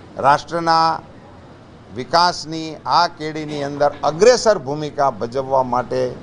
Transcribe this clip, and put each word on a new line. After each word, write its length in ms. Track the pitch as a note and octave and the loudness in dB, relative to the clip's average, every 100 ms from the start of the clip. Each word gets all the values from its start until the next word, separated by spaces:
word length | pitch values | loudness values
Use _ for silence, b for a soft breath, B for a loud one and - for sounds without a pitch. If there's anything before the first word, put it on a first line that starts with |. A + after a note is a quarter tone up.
| - - | -14 0
રાષ્ટ્રના 800 | B2+ C#3+ - E3+ E3 E3 E3 - - - - - - - - - - | 2 2 0 -4 2 2 2 0 -8 -20 -20 -20 -20 -20 -20 -20 -14
વિકાસની 760 | G2+ B2+ E3 F3 - D3 D#3+ D#3+ - B2+ D#3 | -12 0 2 2 0 -8 -8 -10 -8 0 2
આ 100 | F3 | 2
કેડીની 560 | D#3 D#3 D#3 D3+ D3 | -2 -8 -6 -6 -6
અંદર 260 | C#3 C#3+ C#3+ - | -6 0 0 0
અગ્રેસર 560 | C#3+ D#3 A#3 A#3+ A3+ F#3+ | -4 4 4 6 4 2
ભૂમિકા 520 | C3 D3+ D3 C#3+ C3+ | -2 -6 -6 0 0
ભજવવા 520 | G#2 A#2 C3 C3 C3+ | 0 -4 -4 0 0
માટે 360 | B2+ B2 A#2+ B2+ B2+ - | 2 -2 -2 -2 -4 -6